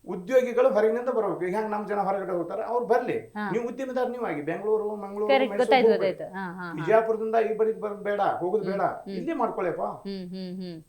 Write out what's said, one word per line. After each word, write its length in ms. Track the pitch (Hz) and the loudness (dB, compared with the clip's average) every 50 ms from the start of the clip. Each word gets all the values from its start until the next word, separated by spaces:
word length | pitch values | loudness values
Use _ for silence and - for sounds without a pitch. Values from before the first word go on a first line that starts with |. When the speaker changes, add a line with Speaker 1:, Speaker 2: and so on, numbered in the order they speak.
| - - | -10 -8
Speaker 1:
ಉದ್ಯೋಗಿಗಳು 600 | 202 185 175 233 262 254 233 240 220 240 254 254 | -8 -6 0 4 4 4 4 4 4 4 4 6
ಹೊರಗಿನಿಂದ 400 | 196 214 214 220 220 240 240 262 | 6 6 4 4 4 2 0 0
ಬರ್ಬೇಕು. 380 | 240 220 208 185 160 160 180 | 0 2 2 0 0 -2 -2
ಈಗ 100 | 185 208 | -2 0
ಹೆಂಗ್ 140 | 214 214 214 | -2 -2 -2
ನಮ್ 180 | 208 214 208 190 | -2 -4 -4 -2
ಜನ 100 | 208 202 | -2 0
ಹೊರಗಡೆ 340 | 190 196 196 196 190 185 | 0 0 0 -2 -2 -2
ಹೋಗ್ತಾರೆ, 300 | 180 175 165 175 196 190 | -2 -2 -2 -2 -4 -4
ಅವ್ರು 240 | 165 208 233 247 233 | -2 -2 0 0 2
ಬರ್ಲಿ. 320 | 185 240 247 254 185 127 110 | 4 2 2 2 0 -2 -2
Speaker 2:
ಹಾ. 320 | - - - 214 214 196 | -4 -6 -8 -6 -2 -2
Speaker 1:
ನೀವು 180 | 185 233 233 247 | -2 -2 -2 -4
ಉದ್ಯಮಿದಾರ 380 | - 269 269 254 247 254 247 | -4 -6 -6 -4 -2 0 0
ನೀವು 180 | 247 240 240 220 | 0 -2 -2 -4
ಆಗಿ, 180 | 180 156 147 | -4 -4 -4
ಬೆಂಗಳೂರು, 540 | 147 156 175 196 202 214 220 214 208 208 214 | -2 -4 -4 -2 0 2 2 2 0 -2 -4
ಮಂಗಳೂರು, 300 | 202 196 196 202 208 214 | -6 -8 -8 -4 -2 2
Speaker 2:
ಕರೆಕ್ಟ್, 140 | 208 269 254 | 4 4 4
Speaker 1:
ಮೈಸೂರು 180 | 262 208 202 208 | 2 2 0 2
Speaker 2:
ಗೊತ್ತಾಯ್ತು, 300 | 247 427 269 254 226 226 | 4 4 6 6 6 6
Speaker 1:
ಹೋಗ್ಬೇಡಿ. 240 | 208 175 196 185 | 6 4 2 0
Speaker 2:
ಗೊತ್ತಾಯ್ತು. 220 | 165 - 156 - - | -2 -2 -6 -8 -8
ಹಾ, 180 | 196 190 175 | -8 -8 -8
ಹಾ, 160 | 175 185 180 170 | -8 -8 -8 -8
ಹಾ. 40 | 160 | -6
Speaker 1:
ವಿಜಯಪುರದಿಂದ 600 | 156 156 180 220 226 226 220 220 214 226 220 226 | -4 2 4 4 4 4 4 0 -2 -2 0 2
ಈ 220 | 226 220 214 214 | 2 2 2 2
ಬದಿಗೆ 240 | - 220 220 208 180 | 0 0 0 0 -2
ಬರೋದು 220 | 202 208 202 196 | -4 -8 -6 -6
ಬೇಡ, 180 | 190 202 202 196 | -4 -2 0 0
ಹೋಗೋದು 420 | 190 156 135 - 170 185 208 214 | 2 0 0 0 0 0 0 0
Speaker 2:
ಹ್ಮ್, 100 | 175 185 | 0 -2
Speaker 1:
ಬೇಡ. 100 | 196 196 | -2 0
Speaker 2:
ಹ್ಮ್. 300 | 175 - - - - 196 | 0 0 -2 -4 -8 -10
Speaker 1:
ಇಲ್ಲೇ 200 | 196 202 247 330 | -8 -6 -4 -4
ಮಾಡ್ಕೊಳ್ಳಿಯಪ್ಪ. 500 | 320 262 226 196 - 208 185 170 147 180 | -2 -2 -2 -2 -2 -2 -2 -2 -2 -2
Speaker 2:
ಹ್ಮ್, 460 | 202 208 - - - 196 196 190 180 175 | -4 -4 -6 -8 -10 -10 -10 -8 -10 -10
ಹ್ಮ್, 280 | 190 190 185 180 180 | -10 -10 -8 -8 -8
ಹ್ಮ್. 260 | 190 185 175 165 160 - | -8 -8 -10 -10 -12 -16